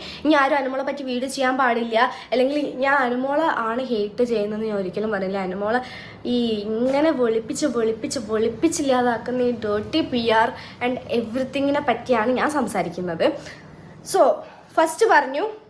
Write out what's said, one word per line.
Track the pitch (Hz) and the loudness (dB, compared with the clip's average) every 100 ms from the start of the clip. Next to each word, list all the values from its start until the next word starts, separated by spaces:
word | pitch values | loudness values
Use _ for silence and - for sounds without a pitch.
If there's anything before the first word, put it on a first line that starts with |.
| - - 285 | -4 -4 2
ഇനി | |
ആരും | 302 277 294 | 4 4 2
അനുമോളെ | 262 262 | 0 -2
പറ്റി | 277 277 | -4 -6
വീഡിയോ | 262 247 269 | -4 -4 -4
ചെയ്യാൻ | 269 254 269 | 0 0 2
പാടില്ല, | 254 233 226 220 262 - - | 2 2 0 2 2 0 -2
അല്ലെങ്കിൽ | 240 254 294 269 254 | 0 2 0 -2 -2
ഞാൻ | 269 | 2
അനുമോളെ | 285 247 247 269 285 | 2 2 0 0 0
ആണ് | 320 - 226 233 254 | 2 0 -2 -2 -2
ഹേറ്റ് | 226 208 208 | -2 -2 -2
ചെയ്യുന്നതെന്ന് | 240 226 208 214 220 | 0 0 -2 -2 -2
ഞാൻ | 208 | -2
ഒരിക്കലും | 180 190 220 | -2 -4 -2
പറയില്ല. | 202 190 196 | -2 -2 -2
അനുമോളെ | 185 185 208 247 247 - - - 240 | -4 -4 -2 -2 -4 -12 -16 -10 -2
ഈ | 247 233 | 0 0
ഇങ്ങനെ | 214 208 220 247 277 311 | -2 -2 0 2 2 2
വെളുപ്പിച്ച്, | 262 233 226 - 285 302 | 2 2 0 -2 -2 -2
വെളുപ്പിച്ച്, | 233 220 220 - 269 | 0 0 -2 -4 -6
വെളുപ്പിച്ചില്ലാതാക്കുന്ന | 208 220 233 233 320 320 277 254 247 226 247 247 | -2 0 0 0 0 2 2 2 2 0 -2 0
ഈ | 247 | 0
dirty | 233 214 208 214 311 | 0 -2 -2 0 -2
പി | 294 247 226 | 0 0 2
ആർ | 220 240 247 - - 247 | 4 2 -2 -14 -4 -4
and | 254 - 233 | -4 -2 -4
everything-ിനെ | 214 247 262 277 277 285 | -2 -4 -4 -2 0 0
പറ്റിയാണ് | 285 226 - 233 214 | 0 -2 0 2 2
ഞാൻ | 247 240 | 2 0
സംസാരിക്കുന്നത്. | 285 226 196 170 170 180 165 240 285 - - - - - - - | 0 0 -2 -2 -4 -6 0 2 0 -8 -18 -20 -20 -20 -16 -2
So, | 381 277 202 - - - | 4 4 4 -4 -20 -4
ഫസ്റ്റ് | - 320 - 440 | 2 2 2 4
പറഞ്ഞു, | 320 262 277 427 427 - | 4 4 -2 -4 -6 -16